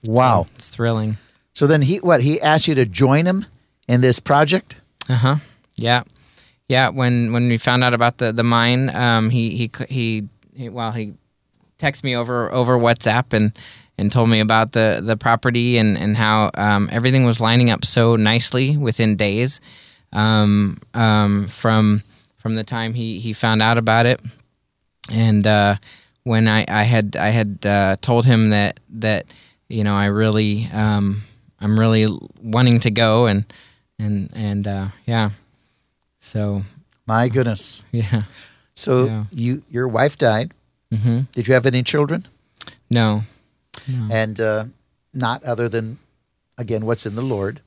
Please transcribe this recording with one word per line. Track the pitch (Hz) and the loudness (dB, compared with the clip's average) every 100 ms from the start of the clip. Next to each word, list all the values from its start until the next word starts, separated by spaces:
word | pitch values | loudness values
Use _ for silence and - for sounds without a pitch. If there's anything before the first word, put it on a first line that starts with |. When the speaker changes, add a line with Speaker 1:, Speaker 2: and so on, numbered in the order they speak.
Speaker 1:
Wow. | 113 113 127 104 | 0 2 4 2
Speaker 2:
So | 82 - | -2 -10
it's | - | -14
thrilling. | - 117 113 110 107 _ _ _ | -4 -4 -2 -4 -8 _ _ _
Speaker 1:
So | - 143 | -2 2
then | 156 | 2
he, | 131 190 | 2 0
what, | 175 160 | 2 2
he | 131 156 | 4 0
asked | - 156 156 | 2 2 2
you | |
to | 139 | 2
join | 120 87 131 143 175 | 0 2 2 4 2
him | 190 196 _ _ _ - | -2 -6 _ _ _ 0
in | 123 | 2
this | 127 123 | 4 2
project? | - 143 151 185 - - _ _ - | 2 2 4 0 -4 -20 _ _ -4
Speaker 2:
Uh-huh. | 127 127 147 - _ _ - | 0 0 0 -4 _ _ -8
Yeah. | 117 120 - _ _ _ _ _ _ | -2 -2 -2 _ _ _ _ _ _
Yeah, | 127 127 | 0 0
when, | 131 123 123 117 | 0 0 0 0
when | 120 123 | 0 0
we | 117 | 0
found | - 123 | 0 2
out | 123 | 2
about | 120 120 - | 2 0 0
the, | 120 | -4
the | 113 | 0
mine, | 117 117 117 123 135 | 0 2 2 2 -2
um, | 92 120 113 110 | -2 0 2 0
he, | 120 113 107 | 0 -2 -4
he, | 113 | -8
c-, | - 123 | -8 -10
he, | 131 117 110 101 _ _ - | -6 -4 -6 -8 _ _ -16
he, | 120 | -14
well, | 120 113 | -10 -8
he | 113 107 - _ _ _ _ _ _ | -8 -10 -14 _ _ _ _ _ _
texted | 147 139 | -4 -4
me | 139 123 | -4 -4
over, | 117 123 117 | -2 -4 -2
over | 131 123 123 | 0 2 4
WhatsApp | 117 117 - 113 127 | 4 2 0 0 0
and, | 110 107 - - - _ - | 0 0 -2 -20 -20 _ -4
and | 101 | 0
told | 127 117 | 2 2
me | 113 | 2
about | 107 113 110 | 4 2 2
the, | 117 110 69 | 2 0 0
the | 101 110 | -2 -2
property | 120 117 127 120 120 120 | 0 0 0 0 0 2
and, | 107 98 | 2 2
and | 98 107 | -2 0
how, | 110 107 104 | 2 2 0
um, | - 104 101 101 | 0 0 0 0
everything | 117 123 131 | -2 0 2
was | 123 113 | 2 2
lining | 113 120 120 | 2 4 2
up | 110 | 2
so | - - 117 117 | 0 2 4 4
nicely | 107 113 - 127 135 147 | 2 2 0 -2 -2 -2
within | 135 - 113 | -2 0 0
days, | 101 104 101 127 - - - - _ _ | 0 0 0 -2 -4 -8 -20 -20 _ _
um, | 107 107 110 104 104 101 90 - | -2 0 2 2 2 0 -6 -12
um, | - 113 107 104 101 101 | -2 2 2 2 0 -4
from, | - 117 110 107 104 - _ _ _ | -4 0 2 2 0 -4 _ _ _
from | 113 | -8
the | 110 | -6
time | 110 120 113 | -6 -6 -6
he, | 117 113 98 | -6 -8 -8
he | 110 | -8
found | 107 117 110 | -4 0 2
out | 110 117 | 2 2
about | 113 113 117 | 2 2 2
it. | 127 117 - _ _ _ _ _ _ - | 0 -6 -18 _ _ _ _ _ _ -6
And, | 110 113 107 104 | 0 2 2 4
uh, | 104 101 98 - - _ _ | 4 4 0 -6 -20 _ _
when | - 113 110 | -2 2 2
I, | 107 - | 2 0
I | 107 | 0
had, | 107 120 104 - | 2 2 0 -2
I | 101 | -2
had, | 113 107 95 | 0 -2 -4
uh, | 101 101 98 95 | -2 0 0 -2
told | - 120 123 | 0 2 4
him | 117 110 | 4 4
that, | 104 101 - _ | 2 0 -4 _
that, | 113 110 104 - - _ _ _ | -6 -4 -4 -6 -20 _ _ _
you | 113 | -4
know, | 104 | -2
I | 101 101 | 0 0
really, | 101 110 107 107 104 113 | 0 0 2 0 -2 -4
um, | 104 107 104 101 101 104 _ _ _ | -2 0 0 -2 -4 -10 _ _ _
I'm | 104 107 | -2 2
really | 113 113 110 95 - - | 2 2 0 -4 -14 -18
wanting | 113 117 127 117 | -4 2 4 4
to | 117 | 2
go | 104 113 110 | 2 2 4
and, | 120 101 104 - - _ _ _ | 2 0 -4 -12 -20 _ _ _
and, | 107 104 98 | -4 -4 -6
and, | - 107 101 101 | -8 -6 -4 -4
uh, | 98 98 - - | -6 -8 -10 -4
yeah. | 117 107 104 _ _ _ _ _ _ _ _ | -2 -2 -6 _ _ _ _ _ _ _ _
So. | - 107 104 101 98 - _ _ - | -12 -6 -4 -4 -8 -14 _ _ -4
Speaker 1:
My | 110 123 | 0 0
goodness. | 120 120 104 - - - | 0 -2 -2 -6 -6 -8
Speaker 2:
Yeah. | 117 101 113 104 - - _ _ | -6 -2 -2 -4 -12 -20 _ _
Speaker 1:
So | - - 127 123 | -8 0 0 0
Speaker 2:
Yeah. | 110 107 | -2 -8
Speaker 1:
you, | - 120 135 - | -6 -4 -6 -8
your | 120 127 | -6 -4
wife | 113 139 - | 0 0 2
died. | 123 107 135 _ _ _ _ | 0 0 -4 _ _ _ _
Speaker 2:
Mm-hmm. | 110 117 117 135 | -2 0 0 -4
Speaker 1:
Did | - 117 | -6 2
you | |
have | 131 | 2
any | 127 127 | 4 0
children? | 120 147 147 170 - _ _ _ - _ _ | -2 -2 -2 -4 -8 _ _ _ -16 _ _
Speaker 2:
No. | 120 110 107 110 _ _ _ _ - - | 2 2 0 -6 _ _ _ _ -16 -8
No. | 127 107 | -6 -4
Speaker 1:
And, | 110 110 107 | -2 -2 -2
uh, | 110 107 110 _ _ _ _ | -4 -4 -6 _ _ _ _
not | 135 120 120 | -6 -4 -4
other | - 117 117 | -6 -4 -4
than, | 113 110 117 _ _ _ _ _ - | -4 -8 -14 _ _ _ _ _ -14
again, | 113 110 | -6 -4
what's | 110 117 110 | -2 -4 -4
in | |
the | 107 | -6
Lord. | 131 107 98 113 | -6 -4 -6 -8